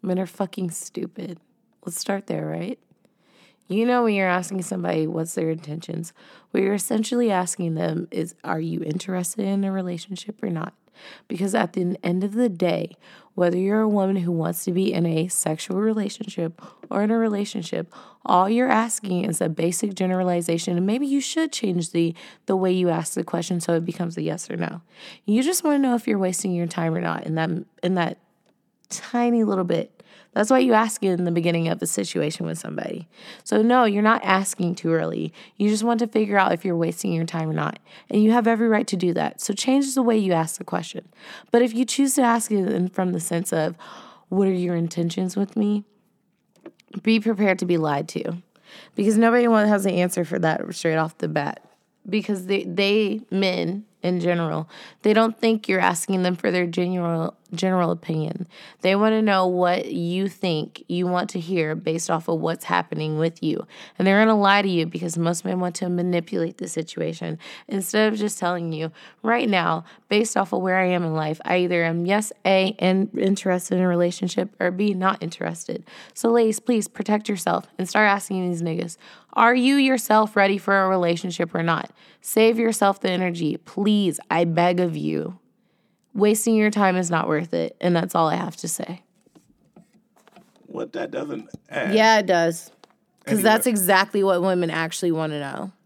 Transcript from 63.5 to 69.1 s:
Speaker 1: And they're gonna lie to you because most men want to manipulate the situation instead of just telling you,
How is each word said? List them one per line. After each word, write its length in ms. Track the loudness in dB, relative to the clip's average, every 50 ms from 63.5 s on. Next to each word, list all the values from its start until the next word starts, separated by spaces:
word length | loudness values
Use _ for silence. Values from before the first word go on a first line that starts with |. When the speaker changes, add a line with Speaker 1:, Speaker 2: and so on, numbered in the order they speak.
| -4 -4 -6 _ -16 -20 -20 -20 _ 0
Speaker 1:
And 80 | 2
they're 140 | 4 6 6
gonna 180 | 6 4 4 4
lie 220 | 4 4 4 4
to 80 | 4 2
you 160 | 2 0 0
because 320 | 0 -4 -6 -6 -4 -2
most 300 | 0 0 0 0 -2 -4
men 120 | -4 -2 -2
want 160 | -2 -4 -4
to 120 | -4 -4 -2
manipulate 680 | -2 0 0 0 0 0 -2 -2 -4 -2 -2 -4 -4 -8
the 100 | -10 -8
situation 720 | -6 -8 -8 -8 -6 -6 -6 -6 -4 -6 -8 -8 -8 -10 -10 -16 -18 -18 -12
instead 460 | -6 -6 -6 -4 -2 0 2 2 2 0
of 60 | 0
just 200 | -4 -4 -4 -2
telling 360 | -2 -2 -2 -2 -4 -4 -4
you, 180 | -4 -6 -8 -8 -12 -20 -20